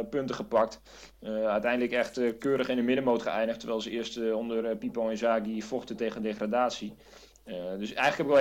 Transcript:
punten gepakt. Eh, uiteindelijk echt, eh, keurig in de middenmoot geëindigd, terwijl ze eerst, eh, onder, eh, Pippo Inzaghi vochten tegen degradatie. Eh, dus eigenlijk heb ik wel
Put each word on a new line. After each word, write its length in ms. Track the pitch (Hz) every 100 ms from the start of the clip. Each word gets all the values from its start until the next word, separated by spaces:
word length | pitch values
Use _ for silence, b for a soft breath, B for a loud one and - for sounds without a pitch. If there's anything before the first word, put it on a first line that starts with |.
| 110
punten 240 | 143 131
gepakt. 460 | 117 110 113 110 - B B B -
Eh, 260 | 107 110 110
uiteindelijk 460 | 107 120 123 123
echt, 260 | 120 117 131
eh, 140 | 120 113
keurig 300 | 139 135 127
in 80 | 127
de 60 |
middenmoot 400 | 120 131 127 113
geëindigd, 360 | - 98 113 113
terwijl 200 | - 110
ze 100 | 110
eerst, 260 | 117 113 117
eh, 200 | 113 110
onder, 280 | 117 113
eh, 140 | 113 110
Pippo 300 | 127 117 113
Inzaghi 540 | 110 117 113 107 110
vochten 340 | 104 127 - 110
tegen 260 | 113 113
degradatie. 720 | 110 107 107 120 123 - 107 - b b b _
Eh, 100 | -
dus 380 | 90 90 95 107
eigenlijk 220 | - 143 143
heb 100 | 143
ik 60 |
wel 40 | 143